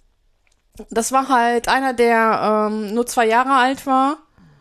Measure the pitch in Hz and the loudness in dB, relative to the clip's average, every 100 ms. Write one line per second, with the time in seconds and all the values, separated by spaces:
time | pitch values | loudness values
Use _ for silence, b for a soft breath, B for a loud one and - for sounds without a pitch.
0 | _ _ _ _ _ _ _ - - 220 | _ _ _ _ _ _ _ -20 -8 -6
1 | 226 262 262 247 233 233 - 254 269 233 | -2 -2 2 2 2 0 0 0 0 0
2 | 233 226 226 202 202 214 208 214 208 233 | 2 4 2 0 0 0 -2 -4 -4 -4
3 | 240 254 220 233 254 269 254 269 277 262 | -2 -2 2 2 2 2 2 -2 -2 0
4 | 269 311 _ b b b | 0 -4 _ b b b